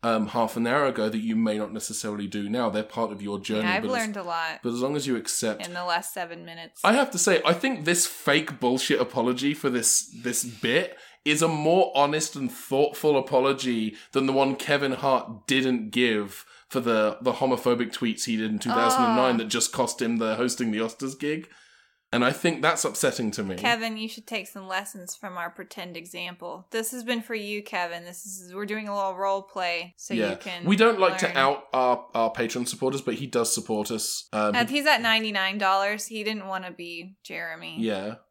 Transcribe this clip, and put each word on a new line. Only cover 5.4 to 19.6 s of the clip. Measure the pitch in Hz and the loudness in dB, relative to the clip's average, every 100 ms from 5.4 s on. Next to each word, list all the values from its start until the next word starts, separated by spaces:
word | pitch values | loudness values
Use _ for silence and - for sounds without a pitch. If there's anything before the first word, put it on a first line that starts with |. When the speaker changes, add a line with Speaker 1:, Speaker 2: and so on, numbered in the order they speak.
| 113 104 175 | -2 -4 -6
Speaker 2:
in | |
the | 175 | -6
last | 180 170 - | -2 -2 -2
seven | - 175 170 | -8 -8 -10
minutes. | 170 165 165 - | -14 -16 -16 0
Speaker 1:
I | - | 4
have | 240 285 | 4 2
to | 190 | 2
say, | - 175 151 | 4 4 4
I | |
think | 175 262 233 151 | 2 2 0 2
this | 170 - | 2 2
fake | - - 147 156 135 | 0 2 2 2 -2
bullshit | 123 127 - 131 | 0 2 2 2
apology | 123 131 120 123 139 | 2 2 0 2 0
for | 147 139 | 0 0
this, | 123 110 - - - | 2 2 2 0 -8
this | 123 113 | -4 -4
bit | 123 110 117 135 190 - - - | -4 -4 2 2 0 -8 -20 -6
is | 147 151 | 0 4
a | 165 | 4
more | 156 156 175 175 | 2 4 6 4
honest | 135 143 151 156 143 | 4 4 2 -2 -4
and | 131 | -6
thoughtful | 123 - 135 147 - 151 143 | -6 -2 2 2 4 2 4
apology | - 135 131 135 127 117 110 - - | 4 2 4 2 0 0 -2 -6 -2
than | 135 135 | 0 2
the | |
one | 135 139 131 | 4 2 0
Kevin | - 143 139 | 0 0 0
Hart | 127 139 127 - 110 - | 0 2 2 0 -12 0
didn't | 131 131 123 107 | 2 4 2 0
give | 120 123 107 101 - - - _ | 2 2 2 -2 -10 -18 -20 _
for | 131 | -2
the, | 120 110 107 104 | 2 4 2 2
the | 127 | -2
homophobic | 120 135 123 127 120 117 | 0 0 2 2 2 0
tweets | - 120 110 - | -2 -2 -2 -2
he | 110 | -2
did | 110 | 0
in | 107 | -2
two | - | 0
thousand | 247 262 262 | 2 4 4
and | 247 226 | 4 4
nine | 127 117 | 4 2
Speaker 2:
Oh. | |
Speaker 1:
that | 110 | 0
just | 117 | 0